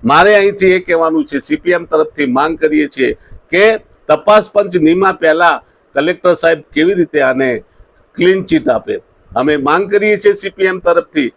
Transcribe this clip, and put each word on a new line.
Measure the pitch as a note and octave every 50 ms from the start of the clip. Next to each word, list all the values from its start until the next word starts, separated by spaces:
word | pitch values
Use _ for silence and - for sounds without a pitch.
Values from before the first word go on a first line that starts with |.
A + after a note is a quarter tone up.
| -
મારે | A#2 C#3 D#3 F3 G3+ G#3+
અહીંથી | G3+ G3 G3+ G3+ G3+ F#3+ F#3+
એ | F#3 F#3
કહેવાનું | F3+ - F3 E3 E3 D#3+ D#3+ D#3+ D3
છે, | - - C#3
સી | - - D3
પી | - - F3
એમ | F3 F3 F3
તરફથી | - D#3+ D#3 D#3 D3+ - - D3
માંગ | C3 B2 C3 C#3+ D#3+ E3 D#3+
કરીએ | D#3+ D#3 D3+ D3+ D3 C#3
છીએ | - - C3 A#2+ A2+ - _ _ - - _ _
કે | - F3 G3+ A3 A3+ G#3+ - _ _ _ _ -
તપાસ | D3+ D3+ - - G#3 G#3+ G#3 -
પંચ | _ G3+ G#3 G3+ F3 F3+
નીમા | D#3 D#3 E3 F#3 F#3+ F#3+
પહેલા | F3+ - E3 D#3+ D#3 D#3+ F3 E3+ D#3 B2 _ _ _ _ _ _ _
કલેક્ટર | C#3 C#3+ E3+ F3+ - _ F3+ F3
સાહેબ | - - E3 E3 D3+ - _ -
કેવી | D3 D#3 F3 G3+
રીતે | F3+ E3+ D3+ - D3+
આને | C#3 C3 C3 C3 C#3 D#3+ D#3+ C#3+ - _ _ _ - _ _ _ _ _ _
ક્લીન | - E3+ F3 F#3+ F#3+ F#3
ચીટ | F#3 E3 D#3 - C#3+
આપે. | B2 A2 - - G#2 E2 _ _ _ _ _ _ -
અમે | A#2+ C3 D3 D3+ D3
માંગ | C3+ C#3+ D3+ F3 G3+ F#3
કરીએ | G3+ G#3 G3 G#3+ G#3 G3
છીએ | - G#3 -
સી | - - G3
પી | F#3 - F#3+
એમ | F#3+ F3+ F#3
તરફથી | - F3 - E3+ D#3 _ _ D#3 C#3 A2+ _